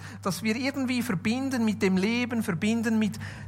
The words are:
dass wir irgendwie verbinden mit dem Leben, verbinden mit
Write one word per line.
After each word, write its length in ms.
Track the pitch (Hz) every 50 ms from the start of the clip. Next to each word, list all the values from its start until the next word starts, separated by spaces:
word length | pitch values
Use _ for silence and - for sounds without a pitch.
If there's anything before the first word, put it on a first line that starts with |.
| - - - -
dass 220 | - 202 170 - -
wir 120 | 220 220
irgendwie 460 | 247 254 269 269 277 269 247 254 247
verbinden 640 | 226 247 208 170 180 214 226 254 269 269 262 247 226
mit 160 | 220 202 -
dem 160 | 214 190 185 185
Leben, 440 | 185 220 233 240 247 233 247 233
verbinden 580 | 220 - 180 156 - 208 226 233 220 233 226 220
mit 200 | 220 202 - - - - - - -